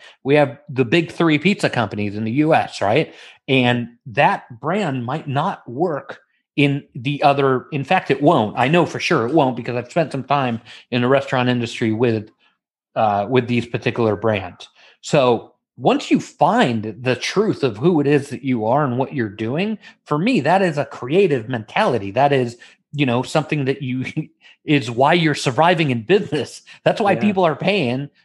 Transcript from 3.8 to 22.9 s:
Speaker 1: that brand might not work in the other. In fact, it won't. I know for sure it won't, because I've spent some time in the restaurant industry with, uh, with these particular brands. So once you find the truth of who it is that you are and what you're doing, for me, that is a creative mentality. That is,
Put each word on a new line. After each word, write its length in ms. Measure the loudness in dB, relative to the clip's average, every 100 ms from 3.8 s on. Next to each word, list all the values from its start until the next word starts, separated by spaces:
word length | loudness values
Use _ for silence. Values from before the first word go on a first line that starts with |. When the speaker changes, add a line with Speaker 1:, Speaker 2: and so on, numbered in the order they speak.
| -2 -12
Speaker 1:
that 560 | -8 2 2 2 -8 -10
brand 460 | -4 -2 -2 -4 -6
might 200 | -6 -4
not 400 | -2 -2 -6 -10
work 520 | -4 -4 -4 -10 -20 _ _ _
in 300 | 0 0 0 -6
the 280 | -10 -6 2
other. 440 | 2 4 2 0 -2
In 100 | -6
fact, 280 | 0 0 0
it 100 | 2
won't. 340 | 4 4 2 0
I 100 | 2
know 160 | 2
for 160 | 2 -2
sure 260 | -2 0 2
it 80 |
won't, 220 | 2 2 0
because 180 | -6
I've 160 | -6 -4
spent 220 | -4 -2
some 120 | -4
time 360 | -2 0 0 -4 -8 -20 -6
in 100 | 0
the 80 | 2
restaurant 400 | 2 2 0 0
industry 440 | 0 -2 -2 -2
with, 380 | 2 0 0 -4 _ _ _ _ _ _
uh, 320 | -2 0 0 0
with 160 | 0 0
these 180 | -2 -2
particular 500 | -4 -4 0 0 0
brands. 520 | 0 -2 -4 -14 -20 _ -20 _
So 540 | -2 2 4 2 -2 _ _ -2
once 340 | 0 0 0
you 80 | 0
find 800 | 0 0 2 2 2 0 -4 -6
the 140 | -2
truth 480 | -2 -2 0 0 0
of 140 | -2 0
who 240 | 0 2
it 60 | 2
is 220 | 2 0
that 120 | -8
you 240 | -4 -2 0
are 180 | 0
and 140 | 0 -2
what 160 | -4
you're 140 | -4 -6
doing, 500 | -4 -4 -4 -4 -6 -12 _
for 140 | -4 -2
me, 220 | 0 0
that 200 | 2 2
is 160 | 2 -2
a 80 |
creative 640 | -6 -8 -2 2 2 0 -2
mentality. 640 | -8 -4 -2 0 0 -2
That 220 | 0 2
is, 260 | 2 -2 -6 -20 _ _